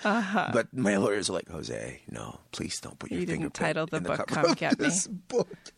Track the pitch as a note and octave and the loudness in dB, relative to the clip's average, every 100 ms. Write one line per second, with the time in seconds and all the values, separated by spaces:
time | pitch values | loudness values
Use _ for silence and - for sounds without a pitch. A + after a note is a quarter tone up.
0 | G#3+ A#3 G3 G3+ - A#2 - C3 - G3 | 2 2 2 2 2 2 2 2 4 6
1 | G2+ G2+ F#2 F#2 - D#2+ - A1 A#1 - | 4 4 2 0 -4 -8 -6 -6 -6 -10
2 | - A1 G#1 - - - - - - - | -10 -8 -8 -12 -10 -6 -4 -6 -8 -10
3 | - F3 F3 D#3+ D#3 - D#3+ D#3+ D#3+ - | -6 -2 0 0 -2 0 0 0 0 -2
4 | F3 D3+ - - - - - - C4+ F#3 | 0 0 0 0 0 0 0 2 2 0
5 | - F3+ - A#3+ - - - | -2 -6 -2 -2 -2 -6 -20